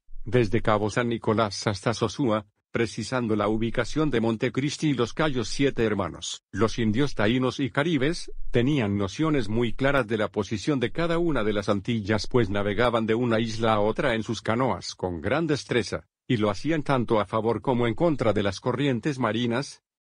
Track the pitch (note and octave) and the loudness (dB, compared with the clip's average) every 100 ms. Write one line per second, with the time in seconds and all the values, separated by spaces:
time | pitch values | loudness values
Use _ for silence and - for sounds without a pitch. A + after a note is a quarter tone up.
0 | - - - B2 A2 A2 - G#2+ G#2+ B2 | -10 -8 0 2 4 2 2 2 2 0
1 | A#2+ A#2 - G#2+ G#2+ - A#2 G2+ B2 A2 | -2 0 0 2 2 0 -4 -2 -2 0
2 | A2 - A#2+ G#2+ - _ _ A#2 A2+ - | -2 0 0 0 -4 _ _ -4 -2 -4
3 | G#2+ C3 A#2 G#2+ G#2+ A2 A2+ A#2+ A#2+ D3 | -4 -2 0 0 0 0 0 -2 -2 0
4 | D#3 A#2+ A2+ A2+ B2+ C3 C#3+ - D#3 B2 | 0 2 0 0 -2 -2 -4 -2 0 0
5 | A#2 - D#3 B2+ G#2+ - C#3 A#2 A2 G2+ | -2 0 0 0 -2 0 0 2 0 0
6 | F2 - - - _ F#2+ A2 - A2+ G#2 | -2 -6 -12 -12 _ 0 0 2 0 2
7 | C#3+ - G#2 B2+ B2+ - B2+ - D#3 D3+ | 0 2 2 2 0 -2 -2 0 0 2
8 | C#3 F3 - - - A#2+ B2 D3+ G#2 G2+ | 0 -2 -6 -4 2 2 4 2 2 0
9 | G2 - D#3 D3 G#2 A2+ A#2 - C3+ C#3 | -2 0 0 2 2 0 0 2 2 2
10 | G#2+ A2 G2+ G#2+ G2+ G#2+ - C#3 A#2 - | 2 0 0 -2 -2 -2 -2 0 0 0
11 | E3+ E3 E3+ C3 G#2 G#2 G2 G2+ G2 A#2 | 0 0 0 0 0 0 0 0 0 -2
12 | G2+ A2 - B2 G2+ G2+ G2+ G#2 A#2+ A2+ | 0 0 2 2 2 0 0 2 2 2
13 | A2 A2+ B2 A2+ A#2 G#2+ A#2 G#2+ G#2 A2+ | 2 0 2 0 0 0 2 2 2 0
14 | D3 A2+ G#2+ A2 - A2+ C3 F2+ - - | 0 0 -2 -4 -2 0 0 -2 -8 -8
15 | F2+ E2+ E2 C#3+ E3 D3 - B2 G2 E2+ | -6 -4 -2 0 0 -2 0 -2 0 -6
16 | - _ - A#2+ G#2 G2+ C#3 D#3+ C#3 C3 | -10 _ -2 2 2 0 -2 -2 0 0
17 | G#2+ A2 G2+ A2 G#2+ A2 C3+ A#2+ A#2+ A2 | 2 0 0 -2 -2 -2 0 0 0 0
18 | E3+ C#3+ A2+ G2+ G2 F#2+ C3 A#2 C#3+ A#2+ | 0 2 0 2 0 -2 -4 -2 0 0
19 | D#3 C3 A#2 A2 A#2+ A#2 D3 - _ _ | -2 -2 -2 0 0 -2 -4 -12 _ _